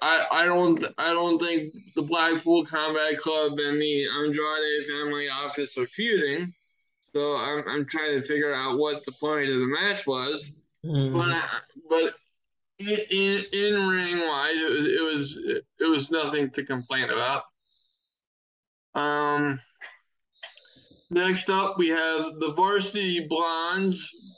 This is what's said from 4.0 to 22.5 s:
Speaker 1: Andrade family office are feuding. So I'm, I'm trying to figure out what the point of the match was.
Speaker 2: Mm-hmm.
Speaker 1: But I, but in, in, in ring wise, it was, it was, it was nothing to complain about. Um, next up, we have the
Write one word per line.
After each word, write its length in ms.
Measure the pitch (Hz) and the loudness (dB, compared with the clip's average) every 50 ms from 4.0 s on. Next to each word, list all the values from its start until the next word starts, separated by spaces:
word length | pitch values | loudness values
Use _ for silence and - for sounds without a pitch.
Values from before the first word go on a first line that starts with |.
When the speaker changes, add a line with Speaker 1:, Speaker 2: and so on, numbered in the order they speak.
| 143 98 | 0 0
Speaker 1:
Andrade 760 | 127 143 147 151 147 151 151 151 151 156 151 151 147 147 143 147 | -2 -2 0 0 0 0 -2 -2 -2 -2 0 0 0 -2 -2 -4
family 400 | 147 147 147 147 147 143 147 143 | -6 -4 -4 -4 -4 -4 -4 -4
office 480 | 135 135 143 143 139 143 143 131 - 135 | -4 -4 -6 -6 -4 -4 -6 -6 -4 -6
are 80 | 123 123 | -6 -6
feuding. 680 | - - 214 233 214 185 151 143 139 160 180 180 175 _ _ _ _ _ _ _ _ _ _ _ _ | -4 -4 -2 0 2 2 2 0 -2 -2 -4 -6 -10 _ _ _ _ _ _ _ _ _ _ _ _
So 220 | 147 143 147 147 127 | -2 0 0 -2 -2
I'm, 260 | 110 135 147 151 147 - | -2 -2 -4 -4 -4 -4
I'm 180 | 123 147 143 135 | -2 -2 -2 -2
trying 340 | - 160 156 151 143 135 | -2 -2 0 0 0 0
to 60 | 127 135 | 0 0
figure 260 | 151 147 147 147 143 | 0 0 0 0 0
out 240 | 131 131 135 127 135 | -2 -2 0 0 0
what 260 | 151 151 147 143 - | 0 0 0 -4 -6
the 80 | - 131 | -12 -10
point 360 | - 151 151 151 151 143 135 | -6 -4 -2 0 0 0 2
of 60 | 135 | 2
the 100 | 127 123 | 2 2
match 400 | 127 143 160 185 202 196 196 - | 0 0 0 0 0 0 -2 -2
was. 460 | 143 131 127 127 139 156 147 147 147 - - _ _ _ _ - | -2 -2 -2 -2 -4 -4 -6 -8 -14 -18 -20 _ _ _ _ -8
Speaker 2:
Mm-hmm. 320 | 160 156 143 139 131 135 131 | -2 0 0 0 2 2 0
Speaker 1:
But 120 | - - | 0 0
I, 140 | 170 165 - - 113 117 - _ _ - 330 156 | 0 -2 -2 -4 -6 -8 -8 _ _ -20 -2 0
but 240 | 160 165 165 - - - _ _ _ _ _ _ _ _ _ _ _ _ | 2 4 4 2 0 -6 _ _ _ _ _ _ _ _ _ _ _ _
in, 220 | 196 202 208 208 214 - | -4 -2 -2 -2 0 0
in, 340 | 190 196 196 196 196 202 196 202 196 | 0 2 2 2 2 0 -2 -2 -2
in 340 | 196 202 208 208 202 196 190 | 0 2 2 2 2 2 2
ring 320 | 185 185 180 175 175 175 | 2 2 0 0 0 0
wise, 380 | 170 160 151 139 143 151 160 160 | 0 0 0 0 0 0 0 0
it 120 | 160 151 | 0 0
was, 160 | - 151 147 | 2 2 2
it 160 | - - 160 | 2 2 2
was, 600 | 165 160 156 147 139 135 - - - - - - - _ _ _ | 0 0 0 -2 -4 -4 -8 -8 -4 -4 -4 -4 -4 _ _ _
it 60 | 151 165 | 2 2
was 220 | 160 147 135 147 | 2 2 2 0
nothing 400 | 160 160 151 139 147 147 143 131 | -2 -2 0 0 0 -2 -2 -2
to 120 | - - 139 | -4 -6 -6
complain 460 | - 135 123 123 - 139 131 127 120 | -4 -6 -6 -4 -4 -4 -2 -2 0
about. 340 | 123 117 120 127 139 135 - - _ _ _ _ - - - _ _ _ _ _ _ _ _ _ _ _ _ _ _ _ _ _ _ _ _ _ _ | 0 0 0 0 -2 -4 -6 -10 _ _ _ _ -20 -20 -20 _ _ _ _ _ _ _ _ _ _ _ _ _ _ _ _ _ _ _ _ _ _
Um, 680 | 143 147 147 147 147 147 147 147 147 147 143 139 131 - _ _ _ - - - _ _ _ _ _ _ _ _ _ - - - - - - - - - - - - _ _ | -2 -2 0 0 0 0 0 2 2 0 0 -2 -4 -8 _ _ _ -20 -20 -20 _ _ _ _ _ _ _ _ _ -20 -20 -20 -20 -20 -20 -20 -20 -20 -20 -20 -20 _ _
next 400 | 175 175 180 185 185 185 - - | 0 2 2 2 2 0 0 0
up, 280 | 196 190 196 190 190 180 | 2 2 2 0 0 0
we 100 | 180 160 | 2 2
have 480 | 165 165 160 160 160 156 156 160 156 156 | 2 2 0 0 0 0 -2 -4 -4 -4
the 140 | - 156 | -4 -4